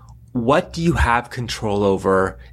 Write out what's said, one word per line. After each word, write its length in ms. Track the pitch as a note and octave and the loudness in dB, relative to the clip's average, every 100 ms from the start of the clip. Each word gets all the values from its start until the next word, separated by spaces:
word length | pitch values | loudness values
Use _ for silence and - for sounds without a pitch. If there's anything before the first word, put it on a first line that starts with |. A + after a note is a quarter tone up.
| - - - | -20 -20 -10
what 420 | B2+ A#2 D3+ F3+ | -4 0 0 0
do 80 | - | -2
you 100 | E3+ | -2
have 380 | C3+ B2+ A#2+ B2 | 2 2 0 -2
control 540 | - A2+ - A2 G2+ | -8 -8 -6 -2 2
over 540 | G2+ F#2+ G2 F#2+ F#2+ - - | 2 2 2 2 2 -4 -16